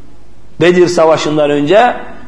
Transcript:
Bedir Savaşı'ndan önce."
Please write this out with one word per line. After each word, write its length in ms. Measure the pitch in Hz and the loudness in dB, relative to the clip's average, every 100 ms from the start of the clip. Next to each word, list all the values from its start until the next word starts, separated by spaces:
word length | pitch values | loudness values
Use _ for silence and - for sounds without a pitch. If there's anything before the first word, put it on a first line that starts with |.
| - - - - - - | -14 -14 -14 -14 -12 0
Bedir 260 | 165 180 170 | 2 4 2
Savaşı'ndan 640 | 175 160 147 151 151 147 | 2 2 2 0 0 0
önce." 460 | 147 147 202 240 - - - | 0 2 4 2 0 -10 -14